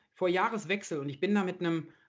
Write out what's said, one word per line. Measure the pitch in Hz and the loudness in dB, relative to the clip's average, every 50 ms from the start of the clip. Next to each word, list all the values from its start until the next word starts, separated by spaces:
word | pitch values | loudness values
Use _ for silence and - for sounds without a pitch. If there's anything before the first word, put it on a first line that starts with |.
| _ _ _ | _ _ _
vor | - 185 | 0 0
Jahreswechsel. | 185 180 185 202 226 226 208 151 156 196 202 - - 175 | 2 4 2 2 2 0 -2 -2 -2 -4 -4 -2 -4 -4
Und | 147 139 143 | -4 -4 -4
ich | 131 - | -4 -2
bin | 185 196 208 | 0 2 4
da | 208 185 | 4 2
mit | 180 180 - | 0 -2 -2
'nem, | 180 170 165 160 156 - - _ _ | 0 0 0 0 -2 -6 -16 _ _